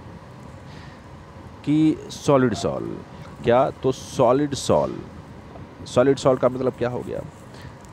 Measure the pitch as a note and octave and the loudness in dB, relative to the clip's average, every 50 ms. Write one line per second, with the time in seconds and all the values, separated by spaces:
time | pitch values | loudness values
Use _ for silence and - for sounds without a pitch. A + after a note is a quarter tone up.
0 | - - - - - - - - - - - - - - - - - - - - | -18 -18 -18 -18 -18 -18 -18 -18 -18 -18 -18 -18 -18 -18 -18 -18 -18 -18 -20 -20
1 | - - - - - - - - - - - - - C#3+ D3 D#3 D#3 D#3 - - | -20 -20 -20 -20 -20 -20 -20 -20 -18 -18 -18 -8 -2 0 2 4 4 4 2 0
2 | - - - - - - C#3+ C3+ B2+ B2 G#2 - - D#2+ C#2 B1+ A1+ A1 G#1+ - | -4 -12 -14 -2 2 4 6 6 6 4 2 0 -2 -2 -2 -2 -4 -6 -8 -10
3 | - - - - - - - - - A#2 A#2 B2+ C#3+ D#3 - - - C3+ B2+ - | -12 -14 -16 -16 -16 -16 -14 -2 2 4 4 4 4 2 0 -2 -2 -2 -2 -2
4 | - - - - C3 A#2 B2+ C#3 D3 C#3+ C#3+ - - - G2 D2+ C#2 C2 - - | -8 -6 0 4 4 4 6 4 2 0 -4 -4 0 2 4 4 2 0 -4 -8
5 | - - - - - - - - - - - - - - - - - - - B2 | -12 -14 -16 -18 -18 -18 -18 -20 -18 -18 -18 -16 -16 -16 -16 -16 -14 0 2 4
6 | B2+ C#3 C#3 C3+ - C#3+ B2+ C3 C3+ B2 B2+ C3 C3 B2+ - - A#2+ A#2+ B2 A#2 | 4 4 4 4 4 2 2 4 2 0 0 0 -2 -4 -2 -2 -4 -4 -4 -6
7 | - A#2+ - - - - - - - - - - - - - - - - | -6 -6 -8 -8 -8 -10 -14 -18 -20 -18 -18 -18 -18 -18 -18 -18 -20 -20